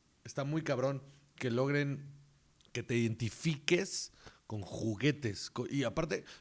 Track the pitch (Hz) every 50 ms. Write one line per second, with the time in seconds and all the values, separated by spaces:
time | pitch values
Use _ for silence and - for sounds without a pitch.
0 | _ _ _ _ _ - - - 139 143 151 160 156 - 139 123 123 135 139 135
1 | 139 - - - - _ _ - - 127 117 120 135 139 143 143 143 143 139 143
2 | - - - - - - _ _ _ _ _ _ - - - 120 113 - 120 120
3 | 117 113 110 - 117 107 - - - 160 156 143 - - 175 175 196 190 - -
4 | - - - - - - - - _ - 110 107 95 - - - - 113 110 98
5 | 113 147 143 147 139 113 98 - - - - - 123 - - 139 135 117 - -
6 | 165 156 - - - - - -